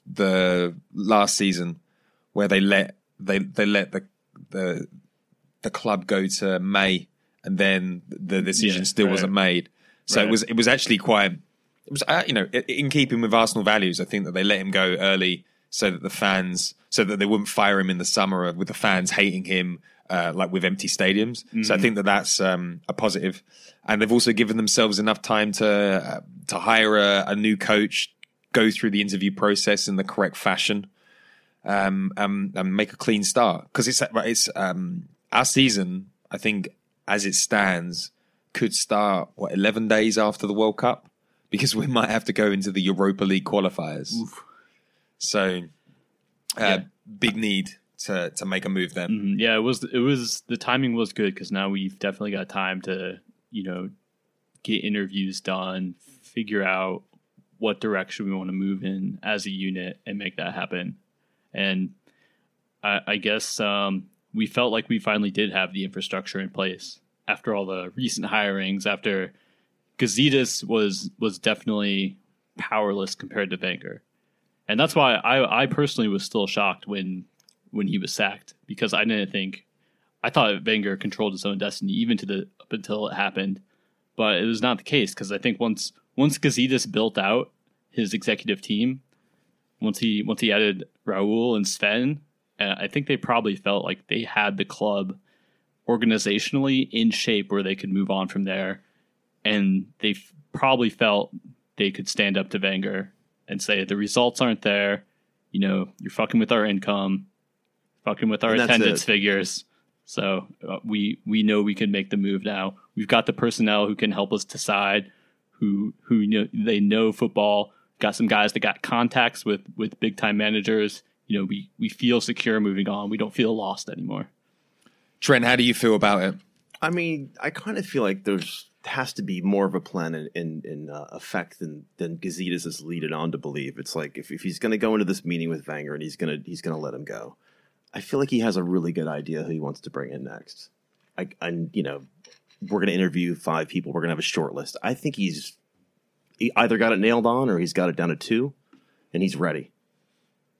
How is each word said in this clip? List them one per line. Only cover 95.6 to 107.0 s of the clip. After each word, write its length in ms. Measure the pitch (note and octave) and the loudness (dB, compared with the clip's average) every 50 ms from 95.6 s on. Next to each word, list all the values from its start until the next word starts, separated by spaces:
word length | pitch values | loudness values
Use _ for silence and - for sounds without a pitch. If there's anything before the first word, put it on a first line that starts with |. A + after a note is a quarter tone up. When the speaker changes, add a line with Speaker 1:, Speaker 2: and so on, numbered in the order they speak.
| _ _ _ _ _ - | _ _ _ _ _ 0
Speaker 2:
organizationally 1000 | A#2+ A2+ A2+ A#2 A2 G#2+ - G#2 G2+ G#2+ - - - C#3 C3+ C3+ C3+ C3+ C3+ - | 0 2 4 4 4 4 2 2 0 0 0 0 0 0 2 2 2 2 2 0
in 200 | - A2+ A2+ A2+ | 0 2 2 2
shape 400 | G#2 - - - A2+ G#2 G2 - | 2 2 0 2 2 0 0 0
where 120 | G2+ G2+ F#2+ | -2 0 0
they 120 | F#2+ G2 | -2 -2
could 160 | F#2+ - G2 | -4 -4 -2
move 180 | F#2+ G2 G2 F#2 | 0 0 0 0
on 160 | G2+ F#2+ F#2+ F#2 | 0 -2 -2 -2
from 160 | - G2+ G2 | -2 -4 -2
there. 380 | F#2+ F#2 F#2+ F#2+ F#2+ G2 - - _ _ _ _ _ _ _ _ _ _ _ - | -2 -2 -2 -4 -4 -6 -8 -12 _ _ _ _ _ _ _ _ _ _ _ -2
And 420 | G#2+ G#2+ G#2 G2 G2 F#2+ F#2+ F#2+ - - _ | 0 2 2 4 2 2 2 0 -4 -8 _
they 120 | - G#2+ | -2 -2
f-, 220 | G2+ G2 - - _ - _ _ - | -2 -2 -6 -14 _ -20 _ _ -4
probably 360 | - - C3+ C3+ B2 A#2+ A2 | 0 2 2 4 4 2 0
felt 420 | - - A#2 A2 G#2 G2+ - - - - - - - _ _ _ _ - | 0 2 2 2 4 2 0 -2 -8 -16 -18 -20 -20 _ _ _ _ 0
they 140 | G2+ G2 | 0 0
could 160 | G3 - - - | 0 -4 -6 -4
stand 280 | - - G#2+ G2+ G2 G2 | 0 0 0 2 2 0
up 120 | F#2+ - | -2 -2
to 80 | - - | -4 -2
Wenger 540 | F#2+ G2 - F#3+ G3 G2+ - F#2+ G2 - - _ _ _ _ _ _ - | -2 -2 -2 -2 -2 -4 -4 -6 -6 -10 -14 _ _ _ _ _ _ -10
and 140 | - G2 | -8 -8
say, 220 | - - G#2 G2 F#2+ | -2 -2 0 0 0
"The 120 | F#2+ G2+ | -2 -2
results 460 | G2+ G#2 G2+ - B2 B2 A#2+ A#2+ - | -2 -2 0 2 2 2 2 2 2
aren't 220 | C3 B2 A2 - - | 2 0 0 0 0
there. 420 | G#2+ G2+ G2+ G2+ G2+ G2+ G2+ - _ _ _ _ _ _ _ _ _ | 0 2 2 2 2 0 -2 -4 _ _ _ _ _ _ _ _ _
You 100 | - G2 | -2 0
know, 280 | G2 G2 F#2+ F#2+ F#2+ - - - | 0 2 2 0 -2 -4 -8 -12
you're 120 | - - | -14 -8
fucking 280 | - - - - - A#2 | -4 -4 -2 2 2 2
with 120 | A2 - | 2 4
our 140 | A#2+ A2+ G#2+ | 2 2 2
income, 600 | G#2+ G2+ F#2+ F#2+ - G#2 G2+ | 2 0 -2 -2 -2 -2 -2